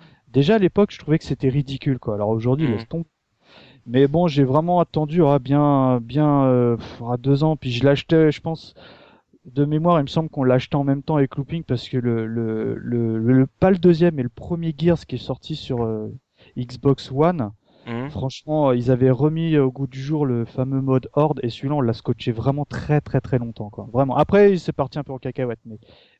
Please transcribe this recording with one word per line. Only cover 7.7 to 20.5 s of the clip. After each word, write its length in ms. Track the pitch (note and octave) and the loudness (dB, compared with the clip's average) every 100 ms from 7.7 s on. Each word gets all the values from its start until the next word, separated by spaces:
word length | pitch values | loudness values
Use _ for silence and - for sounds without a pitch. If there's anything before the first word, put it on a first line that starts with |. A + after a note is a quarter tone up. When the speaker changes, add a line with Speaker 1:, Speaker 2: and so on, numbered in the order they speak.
Speaker 1:
je 120 | A#2 | 0
l'achetais, 480 | C#3 C#3 - E3 D#3 | 2 2 2 4 4
je 80 | - | 0
pense, 340 | E3 D#3+ - - - - - _ _ _ - | -6 -10 -14 -20 -20 -20 -20 _ _ _ -8
de 200 | B2+ C#3+ | -2 0
mémoire, 340 | D3+ E3+ E3+ | 2 2 2
il 40 | |
me 40 | C#3 | 2
semble 220 | D#3+ D#3+ | -2 -4
qu'on 140 | - B2+ | 0 2
l'achetait 300 | B2+ - D3 | 2 2 -2
en 80 | C#3 | 0
même 180 | C#3 | -2
temps 140 | - D#3 | 0 0
avec 180 | C3+ - | 0 -2
Looping 280 | C3+ E3+ | -6 -6
parce 260 | - - - | -4 -6 -4
que 80 | C3 | -4
le, 280 | A#2+ A2+ A2+ | -2 -2 -4
le, 500 | A#2 A2+ A2 A2+ A2+ | -4 -4 -4 -4 -6
le, 420 | A#2+ A#2+ A2+ A2+ | -4 -2 0 0
le, 300 | A2+ C3 C3+ - | 4 4 2 2
pas 120 | F#3+ | 2
le 60 | F#3+ | 4
deuxième, 360 | F3 D#3+ F3 D3+ | 4 4 2 0
mais 80 | |
le 60 | D3 | -6
premier 440 | - - E3+ E3 D3 | -6 -10 -6 -6 0
Gears 280 | E3+ E3 - | 0 0 -2
qui 100 | B2 | -10
est 20 | |
sorti 380 | - B2+ - D#3 | -8 -10 -8 -10
sur, 280 | - B2 | -6 -4
euh, 240 | A2+ A2 G#2+ A2 _ _ _ - | -2 -4 -8 -14 _ _ _ -10
Xbox 540 | B2 B2 C#3 C3+ - | -10 -2 0 0 -2
One. 400 | C3+ D#3+ F3 G#2 G#2 _ _ C3+ | 0 0 0 -6 -8 _ _ -10
Speaker 2:
Mhm. 240 | A#2 C#3 | -8 -8
Speaker 1:
Franchement, 600 | E3+ C3 - - D3+ C#3 | -6 -8 -8 -4 0 2
ils 180 | B2 A#2+ | 2 2
avaient 220 | B2+ C3 | 4 4
remis 460 | B2+ D3+ D#3+ E3 D3+ | 4 2 0 0 2
au 120 | C3 | 2
goût 180 | C3+ C3 | -2 -8
du 140 | C3 | -8
jour 240 | C3+ D#3 C#3+ | -4 -2 0
le 200 | A#2+ | -2
fameux 340 | A2+ | -4